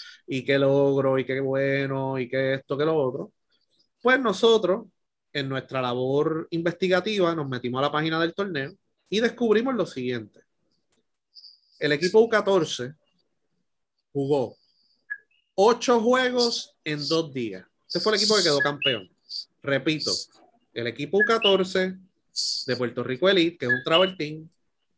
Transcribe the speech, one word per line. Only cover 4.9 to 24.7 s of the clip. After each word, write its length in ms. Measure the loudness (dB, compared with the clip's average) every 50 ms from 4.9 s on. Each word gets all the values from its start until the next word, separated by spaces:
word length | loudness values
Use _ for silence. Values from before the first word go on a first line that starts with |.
| _ _ _ _ _ _ _ _ -6
en 160 | -6 -4 -4
nuestra 320 | -4 -6 -6 -6 -4 -4
labor 680 | -2 -2 -2 -2 -2 0 0 0 0 0 -2 -4 -6 -6
investigativa, 800 | -6 -4 -2 -2 -2 0 0 2 2 2 2 0 0 2 2 2 2
nos 160 | 0 -4 -4
metimos 300 | -6 -6 -4 -4 -2 0
a 80 | 0 0
la 40 |
página 280 | 0 0 0 0 0 0
del 160 | 0 -2 -2
torneo 360 | -4 -6 -4 -4 -6 -6 -8 -10 -16 _ _ _ _ _ _
y 100 | 2 2
descubrimos 540 | 2 2 2 2 2 4 4 4 4 2 0
lo 140 | 0 -2 -2
siguiente. 540 | -4 -4 -4 -2 -2 -4 -6 -10 _ _ _ _ _ _ _ _ _ _ _ _ _ _ _ _ _ _ _ _ _ -20 -20 -20 -20 _ _ _ _ -4
El 120 | -2 -2
equipo 280 | 0 0 0 2 4 4
U 100 | 4 4
catorce 640 | 4 0 2 2 2 2 2 0 -4 -6 -8 -10 -12 _ _ _ _ _ _ _ _ _ _ _ _ _ _ _ _ _ _ _ _ _ _ _
jugó 440 | -8 -6 -2 0 0 0 0 -2 -6 _ _ _ _ _ _ _ _ _ _ -14 -14 -14 _ _ _ _ _ _ _
ocho 440 | 4 4 4 4 4 2 2 2 4
juegos 760 | 4 4 2 2 2 0 0 0 0 0 -2 -4 -8 -10 _ _ -8
en 240 | -6 -6 -6 -4 -2
dos 260 | -2 -2 -2 -2 -4
días. 320 | -6 -6 -6 -8 -10 -16 _ _ _ _ -8
Ese 120 | -6 -4
fue 140 | 0 0 0
el 60 | 2
equipo 160 | 2 2 2
que 80 | 2 4
quedó 160 | 2 2 2
campeón. 500 | 2 0 -2 -2 -2 -2 -4 -4 -6 -12 _ _ _ -16 -16 -16 -16 -16 _ _
Repito, 500 | -6 -2 -2 -2 0 -2 -4 -2 -2 -4 -4 -4 -6 -10 _ _ _ _ _ _ _ _ -10
el 140 | -8 -8 -8
equipo 320 | -8 -8 -6 -2 0 0
U 60 | 2
catorce 720 | 2 2 2 2 2 2 2 2 0 -2 -2 -2 -2 -4 -10 -16 _ _ _ _ _ -8 -6 -4 -4 -4 -6 -4
de 100 | -4 -4
Puerto 280 | -2 -4 -4 -4 -6 -6
Rico 260 | -6 -4 0 2 4
Elite, 280 | 4 4 2 0 -2 -4
que 80 | -2 -2
es 40 |
un 120 | -2 -2 0
travel 340 | 2 2 4 4 2 0 -4
team, 320 | -8 -8 -8 -10 -14 -18 _ _ _ _